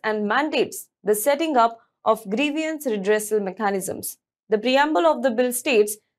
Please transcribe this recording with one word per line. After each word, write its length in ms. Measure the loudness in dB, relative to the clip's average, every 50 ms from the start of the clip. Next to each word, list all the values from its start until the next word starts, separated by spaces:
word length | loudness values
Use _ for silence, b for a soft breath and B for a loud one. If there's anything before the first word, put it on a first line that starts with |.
| -6
and 200 | -4 -2 -2 -2
mandates 640 | 0 0 0 0 0 0 -2 -2 -2 -4 -12 -16 -18 _ _ _
the 120 | 0 0
setting 420 | 0 2 0 0 2 0 0 2 4
up 220 | 4 2 2 b b b b b _
of 240 | 0 0 0 -2 -6
grievance 560 | -2 -2 -2 -2 -2 -4 -4 -4 -6 -6 -4 -4
redressal 540 | -4 -2 0 0 0 0 0 -2 -2 -2
mechanisms. 760 | -2 -4 -6 -2 -2 -2 -2 -2 -4 -6 -8 -8 -10 -12 -12 -14 _ _ _ _ _ _
The 100 | -2 0
preamble 480 | 0 2 2 4 2 4 2 2 4
of 180 | 4 2 2 0
the 80 | -2
bill 200 | 0 2 0 0
states 460 | -2 -4 -2 2 4 4 4 2 0 -8 _ _ _